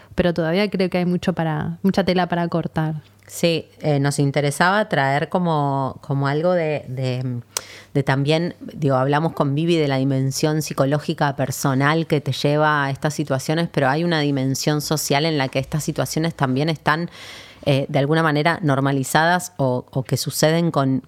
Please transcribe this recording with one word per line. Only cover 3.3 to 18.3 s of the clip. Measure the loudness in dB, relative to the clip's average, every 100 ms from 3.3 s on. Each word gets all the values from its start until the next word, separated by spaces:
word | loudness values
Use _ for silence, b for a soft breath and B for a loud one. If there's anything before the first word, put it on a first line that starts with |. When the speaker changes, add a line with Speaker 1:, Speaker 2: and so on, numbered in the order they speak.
| -2 0 0 -4 -6
Speaker 2:
eh, | 0 2
nos | 2 2
interesaba | 0 2 0 2 2 2 0
traer | 0 0 0 0
como, | -2 0 0 0 0 -4 -6
como | -4 -2 0
algo | 0 0
de, | 0 0 -4 -6
de, | -6 -4 -4 -4 -8 -8 B B B B
de | -2
también, | 0 2 2 0 -2 -8
digo, | -14 -4 0 2
hablamos | 2 2 0
con | 0 0
Vivi | 0 2 2
de | 2
la | 0
dimensión | 0 0 -2 0 0 0
psicológica | -2 0 0 0 -2 -2 -2 0
personal | -4 -2 0 2 2 2 0
que | -2
te | -2
lleva | -2 0 2 2 2 0
a |
estas | -2 -4
situaciones, | -4 -2 -2 -2 -2 -2
pero | 0 2
hay | 2
una | 0 0
dimensión | 0 0 0 0 0 -2
social | 0 -2 0 0 0
en | 0
la | -2
que | -2
estas | -4 -4
situaciones | -4 -4 -2 -2 -2
también | -2 0 0 0
están, | 0 0 0 -2 B B B B B 0
eh, | 0 2
de | 0
alguna | 2 2
manera | 2